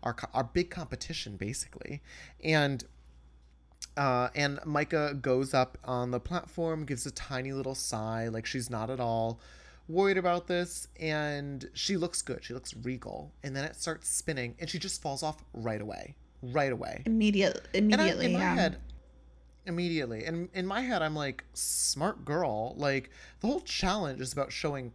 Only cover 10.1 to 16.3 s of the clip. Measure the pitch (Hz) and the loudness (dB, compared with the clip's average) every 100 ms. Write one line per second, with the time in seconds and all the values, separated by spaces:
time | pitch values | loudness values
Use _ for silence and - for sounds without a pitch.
10.1 | 190 180 175 175 175 175 - - - 160 | 6 4 2 2 0 0 -4 -10 -6 -2
11.1 | 151 147 143 143 139 135 - - 196 170 | 0 0 -2 -4 -8 -8 -4 0 2 2
12.1 | - - 131 - 123 - - 123 127 - | -2 -4 -4 -6 -10 -10 -8 -4 -4 -6
13.1 | - 147 - 143 135 147 - - 156 - | -10 -12 -10 -6 -4 -6 -4 -4 -4 -2
14.1 | - - 143 120 120 160 165 135 - 151 | -2 -2 -2 -2 -4 -6 -4 -4 -4 -4
15.1 | 139 156 151 - - 113 107 107 - - | -2 -4 -4 -12 -6 -2 -2 -4 -8 -10
16.1 | 143 - | -14 -20